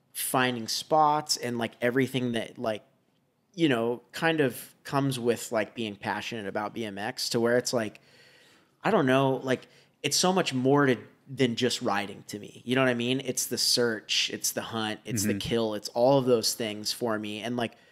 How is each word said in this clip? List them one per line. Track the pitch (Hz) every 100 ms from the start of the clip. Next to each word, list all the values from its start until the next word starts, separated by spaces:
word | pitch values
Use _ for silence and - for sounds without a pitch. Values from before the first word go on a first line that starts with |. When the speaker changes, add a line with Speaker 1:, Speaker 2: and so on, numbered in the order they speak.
| _
Speaker 1:
finding | - - 135 127 120 110
spots | - - 156 151 151 151 202
and, | 123 120
like, | 117 -
everything | 120 123 131 135 123
that, | 117 98 -
like, | 120 104 _ _ _ _ _ _ _
you | - 160
know, | 120 117 120 -
kind | - 165 160
of | 135 110 - _
comes | - 139 139 120
with, | 117 113 -
like, | 113 104 -
being | 110 98
passionate | 113 101 - 117 98
about | 104 104
B | 117 110
M | 98
X | 107 - -
to | 123
where | 117 123
it's | 120
like, | 123 107 - _ _ - - _ _ _ _
I | 170
don't | 208 135
know, | 131 135 131
like, | 131 123 - _ _ _
it's | 147 -
so | 180
much | 185 165
more | 131 127 143 139
to, | 117 - _ -
than | 131 127 117
just | 120 -
riding | 117 101 98 98 -
to | 104
me. | 107 107 117
You | 127
know |
what | 127
I | 120
mean? | 120 131
It's | 127 127 -
the | 117
search, | - 127 120 110 - - -
it's | 110 -
the | -
hunt, | 101 113 107 107 -
it's | 113
the | 104
Speaker 2:
Mm-hmm. | 104
Speaker 1:
kill, | - 117 113
it's | 104 -
all | 120 123 139
of | 127
those | 120 104
things | - 113 104 104
for | - 120 107
me. | 104 107
And, | 107 120
like, | 113 - _